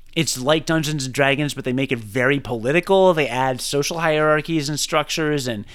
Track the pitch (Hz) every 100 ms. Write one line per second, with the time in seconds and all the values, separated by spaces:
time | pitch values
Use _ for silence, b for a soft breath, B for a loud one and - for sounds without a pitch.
0 | - - 127 127 127 160 135 160 147 151
1 | 131 123 139 139 147 135 131 127 135 123
2 | 107 110 123 143 110 120 113 165 175 190
3 | 185 160 135 123 131 127 - 143 139 170
4 | 165 151 151 151 151 160 143 147 - 160
5 | 147 - 156 147 123 107 92